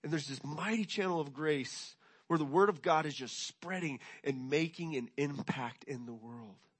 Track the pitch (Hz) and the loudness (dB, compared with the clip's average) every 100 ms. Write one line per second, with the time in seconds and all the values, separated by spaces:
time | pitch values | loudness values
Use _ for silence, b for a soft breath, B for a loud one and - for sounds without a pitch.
0 | 147 156 135 135 143 151 196 226 190 - | -2 -2 -4 -8 -8 -4 0 0 0 0
1 | 185 170 143 131 156 147 123 - - - | 2 2 0 -2 2 2 0 -8 -14 -18
2 | b b b 165 143 160 202 160 175 160 | b b b 2 6 8 8 6 4 4
3 | 156 131 123 - - - 175 185 165 131 | 4 -4 -8 -6 -8 -8 -6 -2 -2 -4
4 | B B - 135 131 147 160 165 165 143 | B B -4 -2 0 2 2 -2 -4 -4
5 | 117 - 143 139 - 139 120 - - 127 | -4 -2 -2 0 -2 -2 -4 -8 -8 -8
6 | 120 113 117 117 107 95 _ | -8 -12 -12 -14 -16 -20 _